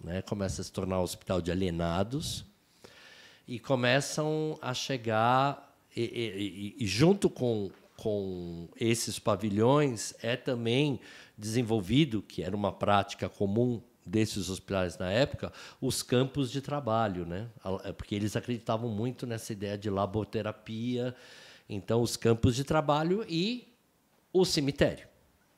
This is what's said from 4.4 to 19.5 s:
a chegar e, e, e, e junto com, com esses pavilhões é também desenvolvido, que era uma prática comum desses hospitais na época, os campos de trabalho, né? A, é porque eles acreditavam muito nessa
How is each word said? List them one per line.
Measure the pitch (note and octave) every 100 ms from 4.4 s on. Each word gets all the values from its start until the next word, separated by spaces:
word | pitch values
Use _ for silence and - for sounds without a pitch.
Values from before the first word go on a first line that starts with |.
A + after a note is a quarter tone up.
| D#3 D#3
a | B2
chegar | B2 - C3 A2+ A2 A#2 C3 C#3 C#3 - _ _ -
e, |
e, | A#2 - A2+ F#2+ G2+ F2 G2+ -
e, |
e | G2
junto | G2 E3 G3+ G3
com, | - B2 A2 F#2+ - - -
com | A2+ G#2 F#2+ F2+ F2 E2+ E2+ -
esses | A#2 A#2 - -
pavilhões | - G2 G#2+ G2+ A2+ D3 D3 A2 - -
é | A#2 B2+
também | - A#2+ A2+ B2 D3+ A#2 - - - -
desenvolvido, | G#2+ A2+ A2+ A2+ F2+ B2+ D3+ G#2+
que | - -
era | E2+
uma | G#2 G2+
prática | - G2+ G2+ G2 - F#2
comum | - G2 G#2 B2 A#2 - _ -
desses | G#2+ A2 G#2+ F2
hospitais | F#2+ - G2 F2+ E2
na | F#2
época, | G#2 C#3+ - - - - -
os | C3+ -
campos | - B2 C3 D3 B2+
de | C3+
trabalho, | C3+ C#3+ B2 A2+ A2+ F2+ E2+
né? | F2+ A#2 -
A, | F#2+ F#2+ G2+
é |
porque | E2+ -
eles | G#2 G#2 A#2+
acreditavam | A#2+ A#2+ - A2+ A#2+
muito | G#2 A#2+ A#2+ B2+
nessa | A2+ -